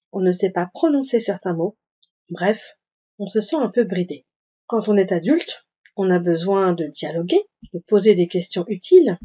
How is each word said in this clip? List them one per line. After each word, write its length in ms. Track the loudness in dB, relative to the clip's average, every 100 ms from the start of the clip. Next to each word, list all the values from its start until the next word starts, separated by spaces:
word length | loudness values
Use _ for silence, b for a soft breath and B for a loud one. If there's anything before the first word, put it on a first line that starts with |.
| _
on 80 | -2
ne 140 | 0
sait 180 | 0 -2
pas 180 | -2 -6
prononcer 480 | -2 0 0 0 -2
certains 320 | -2 -6 -4
mots. 240 | -2 -4 -6 _ _ _ _ -16
Bref, 460 | -4 -2 -2 -6 _ _ _ _ -14
on 100 | -6
se 120 | -4
sent 160 | -2 -2
un 140 | -2
peu 160 | -2 -2
bridé. 400 | -2 -4 -8 _ _ _ _ -6
Quand 220 | -4 0
on 80 | 2
est 160 | 2
adulte, 520 | 0 0 0 -2 -14 _ _ _ -4
on 160 | 0
a 80 | 0
besoin 540 | 2 0 0 0 0
de 140 | 0 -4
dialoguer, 540 | -8 -8 -6 0 0 -2 _ -14
de 80 | -14
poser 340 | 0 2 4
des 140 | 4 2
questions 380 | -2 -4 -6 -6
utiles, 500 | -6 6 6 6 0